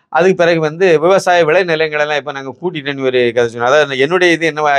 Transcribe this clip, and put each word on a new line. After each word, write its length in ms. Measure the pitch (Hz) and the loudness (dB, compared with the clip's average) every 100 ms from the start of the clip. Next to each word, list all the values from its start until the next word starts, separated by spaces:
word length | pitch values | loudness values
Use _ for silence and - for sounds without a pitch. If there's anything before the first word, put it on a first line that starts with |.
| _ | _
அதுக்கு 260 | - 180 185 | 0 2 2
பிறகு 240 | 170 165 | 2 0
வந்து 400 | 156 160 190 156 | -2 0 2 2
விவசாய 440 | 160 196 185 175 160 | 2 2 2 2 2
விளை 180 | 170 | 2
நிலங்களெல்லாம் 520 | 185 156 160 151 147 147 | 0 -2 -2 -2 -2 -2
இப்ப 160 | 139 | -6
நாங்க 220 | 139 135 127 | -10 -10 -10
கூட்டிட்டேன்னு 440 | 175 156 139 139 131 | -8 -8 -8 -4 -2
ஒரு 260 | 127 120 | 0 0
கதை 140 | 117 120 | 0 -2
சொன்னோம். 160 | 117 120 | -2 0
அதாவது 320 | 143 147 131 | 2 2 0
என்னுடைய 360 | 139 180 180 | 0 2 2
இது 180 | 165 165 | 0 -2
என்னவா 220 | 147 151 | -2 0